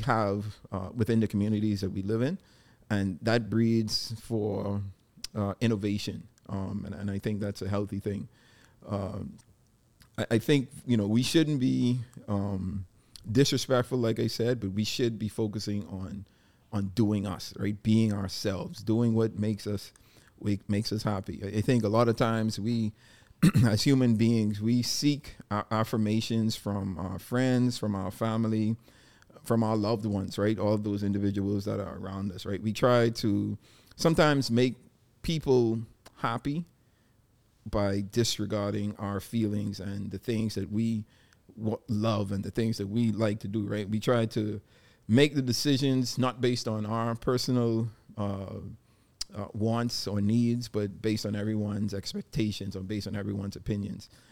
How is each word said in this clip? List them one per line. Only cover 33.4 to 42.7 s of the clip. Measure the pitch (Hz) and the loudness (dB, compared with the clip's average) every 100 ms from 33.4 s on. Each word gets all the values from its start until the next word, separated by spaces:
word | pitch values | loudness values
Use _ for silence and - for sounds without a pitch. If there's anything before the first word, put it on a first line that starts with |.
| 104 104 - - - - | 0 -4 -10 -20 -20 0
sometimes | 165 165 151 143 123 | 2 6 6 4 2
make | 117 127 110 - _ _ _ | 4 4 0 -14 _ _ _
people | - 160 143 127 117 113 117 - - - | -4 -2 4 4 4 2 -4 -14 -20 -6
happy | 120 117 143 151 170 _ _ _ _ _ _ _ _ _ 107 | -4 -4 -4 -6 -6 _ _ _ _ _ _ _ _ _ -4
by | 107 101 101 98 | 0 0 0 -2
disregarding | 117 113 - 104 107 101 104 104 - | 0 0 0 -2 -2 -2 -2 -4 -4
our | 101 101 | -6 -6
feelings | - 117 107 104 104 98 | -4 -2 0 -2 -4 -6
and | 98 101 98 | -8 -8 -8
the | 98 | -8
things | - 110 110 101 | -4 -2 -2 -4
that | 95 | -4
we | 104 113 113 107 _ _ _ _ - | -2 0 -2 -6 _ _ _ _ -6
wa-, | 110 110 - | -4 -4 -2
love | 107 110 104 101 | 0 0 0 0
and | 98 | -4
the | 98 | -4
things | 120 113 | -2 -2